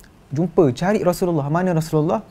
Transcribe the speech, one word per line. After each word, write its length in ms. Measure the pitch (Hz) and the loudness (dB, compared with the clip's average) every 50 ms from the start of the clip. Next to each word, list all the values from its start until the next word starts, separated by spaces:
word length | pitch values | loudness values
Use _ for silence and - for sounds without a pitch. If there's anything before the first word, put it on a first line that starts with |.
| - - - - - - | -20 -20 -20 -20 -14 -8
jumpa, 400 | 135 143 180 170 - 196 165 131 | -4 -4 -4 0 2 4 4 4
cari 320 | 117 - 175 190 214 - - | 2 0 -2 -2 0 0 0
Rasulullah. 400 | 180 175 - 196 175 170 151 135 143 | 0 0 0 -2 -2 0 -2 -2 -2
Mana 240 | 156 175 185 185 170 | -2 0 0 0 0
Rasulullah? 480 | 160 160 - 160 151 151 170 196 220 - - | -2 -2 0 0 0 0 0 -2 -4 -6 -10